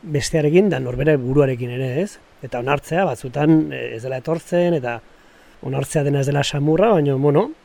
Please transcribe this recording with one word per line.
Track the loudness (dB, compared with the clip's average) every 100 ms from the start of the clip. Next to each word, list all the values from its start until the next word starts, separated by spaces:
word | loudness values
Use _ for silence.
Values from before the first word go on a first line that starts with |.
bestearekin, | -6 -4 -2 0 2 4 4
da | 0
norbere | -4 -2 2 2
buruarekin | 2 2 2 0 -6 -4
ere, | -4 -2
ez? | -4 -8 _ _
Eta | -10 -6
onartzea, | -2 -2 -2 0 0
batzutan, | -2 -6 0 4 4 2
e, | -4 -8 -8
ez |
dela | -8 -6
etortzen, | -4 -6 -2 0 2 0
eta | -2 -6 -12 -20 -20 -20 -20 -14 -8
onartzea | -6 -2 -2
dena | 0 0
ez | 0
dela | 0
samurra, | 0 0 2 2 4
baina, | 4 2 2
bueno, | 2 2 0 -4